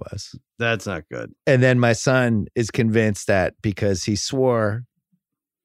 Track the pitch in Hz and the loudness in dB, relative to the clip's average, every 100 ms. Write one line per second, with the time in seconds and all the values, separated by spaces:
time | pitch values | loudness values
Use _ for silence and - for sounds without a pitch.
0 | - 101 - - _ - 117 113 104 85 | -10 -14 -16 -20 _ -6 -4 -4 -6 -10
1 | - 60 58 - - 127 127 123 120 110 | -10 -12 -12 -6 2 4 6 4 4 2
2 | 139 127 120 110 - 123 110 - 113 110 | 2 2 2 0 -2 -4 -4 0 0 2
3 | 107 101 - 98 85 - 110 95 104 92 | 2 -2 0 0 0 -2 -6 -2 -2 -2
4 | - 101 - 135 131 117 107 113 123 _ | -2 -4 -2 0 0 2 0 -4 -10 _
5 | _ _ _ _ _ _ | _ _ _ _ _ _